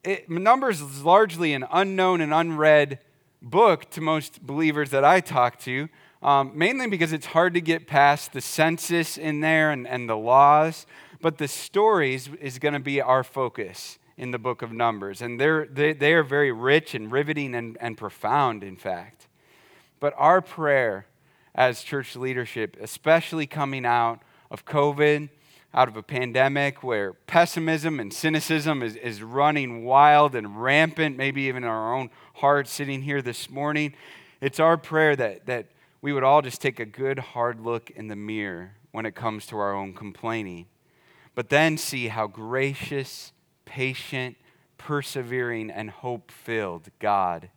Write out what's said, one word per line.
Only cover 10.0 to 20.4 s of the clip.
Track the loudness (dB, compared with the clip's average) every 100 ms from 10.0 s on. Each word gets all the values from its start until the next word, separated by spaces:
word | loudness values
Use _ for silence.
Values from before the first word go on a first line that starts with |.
| -4
the | -4
laws. | 4 8 8 8 4 -2 -18 -20 -20 -4
But | -4 -2
the | -8
stories | -6 -4 2 4 4 2 -2 -8 -12
is | -12 -4
gonna | -2 -2
be | -2 -2
our | 4 2
focus | 2 -4 -6 -6 -12 -12 -18 -18 _ -12
in | -8
the | -6
book | -6 -6
of | -8
Numbers. | -2 -2 -2 -8 -10
And | -10 0
they're, | 2 2 -2
they, | -2 -2
they | 2 2
are | 4
very | 2 2 0
rich | 0 4 2 2
and | -10 -4
riveting | -4 -2 -4 -4
and, | -6 -8 -10
and | -10 -8
profound, | -10 -6 -2 2 0 -2
in | -10 -10
fact. | -8 -8 -10 _ _ _ _ _ _ _ _ _
But | -6 2
our | 4 4